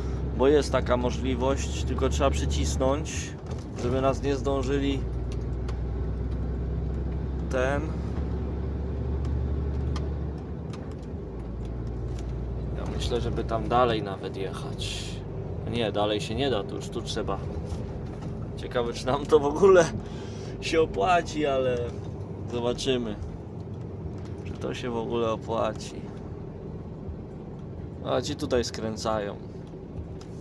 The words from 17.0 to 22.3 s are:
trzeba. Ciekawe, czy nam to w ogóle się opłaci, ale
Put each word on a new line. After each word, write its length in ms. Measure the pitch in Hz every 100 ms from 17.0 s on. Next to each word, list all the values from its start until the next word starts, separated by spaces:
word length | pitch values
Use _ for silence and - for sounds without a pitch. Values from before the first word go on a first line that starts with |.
trzeba. 360 | 107 - 101 98 - - - - - - - - - - - -
Ciekawe, 360 | - 127 120
czy 140 | 120 127
nam 200 | 139 143
to 120 | 156
w 60 | 143
ogóle 400 | 151 196 185 160 110 - - - - - -
się 200 | - 165
opłaci, 680 | 156 170 190 175 165 151 147
ale 320 | 135 127 123 120 - - - -